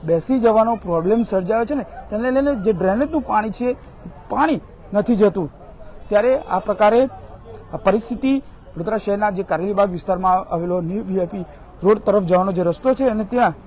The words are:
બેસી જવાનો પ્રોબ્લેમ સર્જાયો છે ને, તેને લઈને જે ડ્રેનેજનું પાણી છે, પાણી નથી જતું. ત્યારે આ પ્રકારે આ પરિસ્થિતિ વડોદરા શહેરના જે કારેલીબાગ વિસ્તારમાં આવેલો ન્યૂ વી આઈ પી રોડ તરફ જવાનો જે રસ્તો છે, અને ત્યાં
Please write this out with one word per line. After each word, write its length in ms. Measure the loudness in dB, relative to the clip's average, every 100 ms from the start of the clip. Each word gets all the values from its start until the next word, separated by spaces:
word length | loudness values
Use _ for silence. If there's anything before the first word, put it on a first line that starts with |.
બેસી 340 | 0 -2 2 2
જવાનો 360 | 4 4 2
પ્રોબ્લેમ 480 | 0 -2 -2 2 2
સર્જાયો 420 | 2 0 0 0
છે 100 | 0
ને, 80 | -4
તેને 480 | -6 -12 -8 -4 0
લઈને 240 | 0 0
જે 180 | 0 0
ડ્રેનેજનું 480 | 0 2 0 0 -2
પાણી 300 | 0 -2 -2
છે, 260 | -4 -6 -6 -10 -18 -18 -18 -8
પાણી 320 | -2 0 0 -4 -20 -4
નથી 220 | -2 0 4
જતું. 340 | 4 2 -6 -8 -20 -18 -18 -18 0
ત્યારે 300 | 2 4 2
આ 200 | 0 -4
પ્રકારે 500 | -2 2 4 6 2 -2 -18 -20 -18 -18 -12
આ 40 | -4
પરિસ્થિતિ 680 | 0 0 0 -4 0 -2 -4 -20 -18 -10
વડોદરા 200 | -4 -4
શહેરના 340 | -2 0 0
જે 120 | -2
કારેલીબાગ 480 | -4 -2 -2 0 0
વિસ્તારમાં 640 | 0 -4 0 2 2 0
આવેલો 260 | -4 -2 -2
ન્યૂ 220 | -2 -6
વી 180 | -4 -2
આઈ 60 | -2
પી 180 | -6 -12 -14 -20 -2
રોડ 160 | 2 2
તરફ 240 | 4 2
જવાનો 300 | 4 2 2
જે 100 | 0
રસ્તો 320 | 0 0 0
છે, 100 | 2
અને 200 | 2 0
ત્યાં 300 | -2 0 0 0